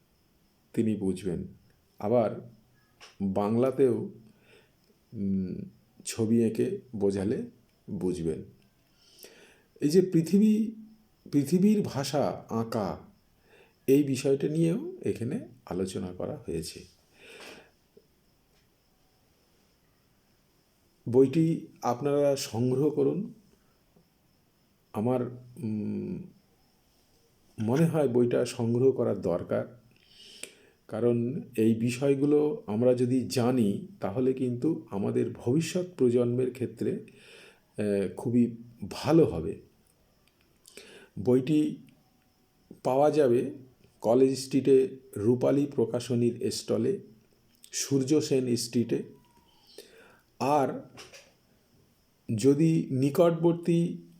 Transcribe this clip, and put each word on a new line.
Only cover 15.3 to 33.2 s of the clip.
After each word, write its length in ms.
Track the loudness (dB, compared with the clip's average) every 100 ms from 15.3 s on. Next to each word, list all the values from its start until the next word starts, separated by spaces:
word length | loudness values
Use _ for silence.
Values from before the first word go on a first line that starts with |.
| -6 -10 -16 -8
আলোচনা 460 | -6 -4 -6 -8
করা 240 | -8 -8 -8
হয়েছে। 480 | -8 -8 -8 -14 -20 _ _ _ -20 -20 -20 -20 -20 _ _ _ _ _ _ _ _ _ _ _ _ _ _ _ _ _ _ _ _ _ _ _ _ _ _ _ _ _ _ _ _ _ 2
বইটি 580 | 4 4 4 0 -2 -8 -6
আপনারা 540 | -4 -2 -2 0 0 0
সংগ্রহ 540 | -4 -4 -2 0 0
করুন। 440 | 0 0 0 -6 -12 _ _ _ _ _ _ _ _ _ _ _ _ _ _ _
আমার, 280 | -4 -2 -2 -4 -10 -18 -10
উম, 640 | -6 -6 -4 -6 -6 -8 -12 _ _ _ _ _ _ _ _ _ _ _ _ -6
মনে 240 | -2 2
হয় 240 | 2 2 2
বইটা 360 | 2 2 2
সংগ্রহ 480 | -2 -2 -2 2 2
করার 280 | 2 0 -2
দরকার, 680 | -2 -2 -2 -4 -6 -12 _ _ _ _ -20 -20 -20 -20 _ _ -12
কারণ 540 | -2 0 2 0 -4 -6 2
এই 180 | 2
বিষয়গুলো 880 | 2 0 0 0 2 4 4 2 -2 -4
আমরা 280 | 2 2
যদি 320 | 4 2 0